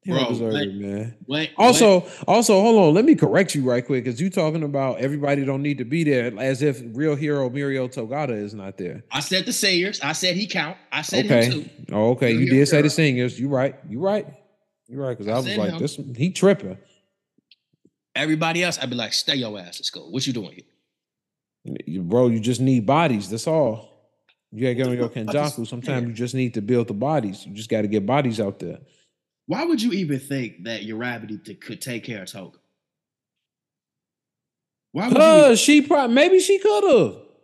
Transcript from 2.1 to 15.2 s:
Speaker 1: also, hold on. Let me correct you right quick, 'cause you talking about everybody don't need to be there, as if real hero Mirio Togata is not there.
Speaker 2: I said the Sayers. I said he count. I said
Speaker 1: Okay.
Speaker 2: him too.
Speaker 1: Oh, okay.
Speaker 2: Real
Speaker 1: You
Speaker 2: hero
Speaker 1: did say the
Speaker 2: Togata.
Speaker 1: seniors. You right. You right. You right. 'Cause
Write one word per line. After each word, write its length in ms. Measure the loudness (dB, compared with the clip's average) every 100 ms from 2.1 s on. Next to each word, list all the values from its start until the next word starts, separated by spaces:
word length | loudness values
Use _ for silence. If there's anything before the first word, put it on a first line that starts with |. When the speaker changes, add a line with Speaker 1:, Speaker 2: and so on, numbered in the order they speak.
| -12 2
Speaker 1:
also, 320 | 2 6 6
hold 160 | 8 8 8
on. 60 |
Let 100 | 6 6
me 80 | 6
correct 380 | 4 2 2 0
you 60 |
right 200 | 0 0
quick, 200 | 0 -2
'cause 160 | -2 -4
you 80 | -2
talking 320 | 0 0 0
about 360 | -4 -2 -2 -2
everybody 460 | -4 -2 -2 0
don't 180 | 0 -2
need 160 | -2 -4
to 60 |
be 200 | -4 -2
there, 280 | 2 2 0 -4
as 240 | -4 0
if 180 | -2 -2 -10
real 240 | -4 -2 -2
hero 320 | -2 -2 -2
Mirio 380 | -4 -4 -4 -4
Togata 440 | -8 -8 -6 -6 -6
is 160 | -8
not 220 | -10 -14 -10
there. 260 | -10 -10 -10
Speaker 2:
I 80 | -8
said 260 | -4 -4 -4
the 60 |
Sayers. 460 | -2 0 0 -2 -6
I 100 | -6
said 240 | -4 -2 -4
he 100 | -4
count. 300 | -6 -6 -10 _
I 100 | -8
said 220 | -4 -2
Speaker 1:
Okay. 220 | 2 4 2
Speaker 2:
him 60 | -2
too. 60 | -8 -18 -8
Speaker 1:
Oh, 180 | 0 0
okay. 220 | 2 0
Speaker 2:
Real 80 | 2
Speaker 1:
You 60 | 4
Speaker 2:
hero 100 | 4
Speaker 1:
did 80 | 4
say 140 | 4
the 60 | 2
Speaker 2:
Togata. 40 |
Speaker 1:
seniors. 480 | 2 0 2 -2 -4
You 80 | -4
right. 260 | -2 -2 -4 -14
You 100 | -6
right. 260 | -2 -2 -6 -18 _ _ _ _ _
You 140 | -10
right. 160 | -8
'Cause 80 | -6